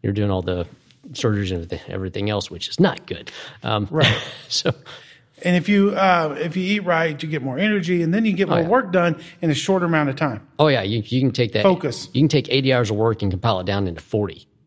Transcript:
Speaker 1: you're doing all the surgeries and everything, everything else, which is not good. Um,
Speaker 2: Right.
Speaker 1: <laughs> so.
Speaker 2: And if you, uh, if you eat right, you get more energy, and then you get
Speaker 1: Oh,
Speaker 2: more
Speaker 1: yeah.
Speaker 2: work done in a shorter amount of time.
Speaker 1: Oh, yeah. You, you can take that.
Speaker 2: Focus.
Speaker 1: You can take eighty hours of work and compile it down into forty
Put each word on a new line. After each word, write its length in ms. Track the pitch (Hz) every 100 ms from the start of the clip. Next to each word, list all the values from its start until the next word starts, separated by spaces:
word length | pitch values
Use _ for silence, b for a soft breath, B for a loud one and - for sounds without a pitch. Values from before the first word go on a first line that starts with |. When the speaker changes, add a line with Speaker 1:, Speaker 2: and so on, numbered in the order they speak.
Speaker 1:
you're 100 | 107
doing 180 | 101 101
all 120 | 92
the 240 | 90 90 85 - _ _ -
surgeries 380 | 139 120 104 95
and 120 | 90
everything, 160 | 82 82 -
everything 420 | 92 95 95 101
else, 200 | 104 -
which 180 | 87 -
is 100 | -
not 280 | 180 - -
good. 240 | - - B B B
Um, 260 | 113 107 101
Speaker 2:
Right. 320 | 156 131 110 -
Speaker 1:
<laughs> 140 | - -
so. 240 | - 196 - B B B B B _
Speaker 2:
And 140 | 175 180
if 120 | 180
you, 220 | 202 196
uh, 460 | 202 190 175 156 135
if 180 | 165 180
you 60 | 185 208
eat 40 |
right, 360 | 180 165 165 147
you 60 | 156
get 140 | 151
more 160 | 131 131
energy, 440 | 208 208 170 175
and 120 | 165
then 100 | 196
you 80 | 226
get 160 | 180 190
Speaker 1:
Oh, 40 |
Speaker 2:
more 80 | -
Speaker 1:
yeah. 80 | 165
Speaker 2:
work 240 | 247 202
done 280 | 180 175 156 B B
in 80 | 165
a 40 |
shorter 300 | 143 - 190
amount 240 | 175 160 143
of 80 | 131
time. 300 | 151 107 - -
Speaker 1:
Oh, 100 | 151
yeah. 140 | 127
You, 200 | 98 113
you 160 | 107 127
can 120 | 131
take 200 | 123 120
that. 100 | 110
Speaker 2:
Focus. 440 | 190 180 143 - -
Speaker 1:
You 80 | 123
can 60 | 151
take 200 | 147 127
eighty 220 | 131 135
hours 160 | 123 110
of 60 | 104
work 240 | 113 110
and 100 | 98
compile 280 | 92 117 95
it 60 | 92
down 200 | 101 95
into 120 | 80
forty 460 | - 110 101 - - _